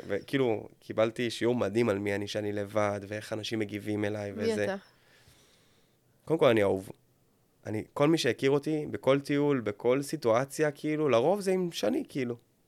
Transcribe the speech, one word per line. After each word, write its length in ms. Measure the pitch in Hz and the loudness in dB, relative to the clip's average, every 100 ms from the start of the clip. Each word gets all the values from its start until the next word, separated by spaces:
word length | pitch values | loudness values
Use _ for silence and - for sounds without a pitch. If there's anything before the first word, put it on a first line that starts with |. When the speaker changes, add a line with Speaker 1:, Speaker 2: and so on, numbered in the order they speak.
| - | -2
Speaker 1:
וכאילו, 640 | 98 - 139 123 107 110 - | -6 -2 0 0 -2 -6 -16
קיבלתי 500 | - 110 117 120 120 | -6 0 0 0 -4
שיעור 240 | - 113 | 0 0
מדהים 340 | 123 101 110 117 | 2 2 2 2
על 100 | 98 | 2
מי 160 | 101 | 0
אני, 140 | 101 101 | -2 -4
שאני 240 | 107 104 | -4 -4
לבד, 480 | 104 101 107 104 101 98 | -4 -2 0 0 -2 -6
ואיך 240 | 107 - | -10 -8
אנשים 260 | 107 104 110 | -8 -4 -4
מגיבים 460 | 104 104 107 104 | -4 -6 -4 -2
אליי, 280 | 104 104 101 | -2 -4 -6
Speaker 2:
מי 100 | 98 | -4
Speaker 1:
וזה 220 | 110 107 | -2 0
Speaker 2:
אתה? 120 | 104 196 - _ _ _ _ _ _ _ _ _ _ _ _ _ | -2 -2 -10 _ _ _ _ _ _ _ _ _ _ _ _ _
Speaker 1:
קודם 160 | - 165 | -4 4
כל, 80 | 139 | 6
אני 140 | 110 | 6
אהוב. 280 | 98 95 98 - _ _ _ _ _ _ - | 4 2 -4 -18 _ _ _ _ _ _ -8
אני, 180 | 107 - | -8 -6
כל 140 | - 147 | 0 2
מי 100 | 160 | 4
שהכיר 320 | 131 110 135 | 2 2 2
אותי, 360 | 139 156 151 143 | 2 0 -4 -4
בכל 300 | 107 131 139 | -2 2 2
טיול, 400 | 139 143 147 135 | 2 0 2 0
בכל 420 | 107 - 120 131 | -2 0 2 2
סיטואציה, 680 | 139 151 117 117 139 - 151 | 0 -2 2 2 2 -2 -2
כאילו, 380 | 143 151 151 151 | -2 -4 0 2
לרוב 320 | 117 147 208 | 4 4 2
זה 100 | 190 | 0
עם 200 | 185 175 | 0 0
שני, 320 | - 214 285 - | -2 -2 -2 -4
כאילו. 280 | 143 123 117 _ _ | -4 -4 -6 _ _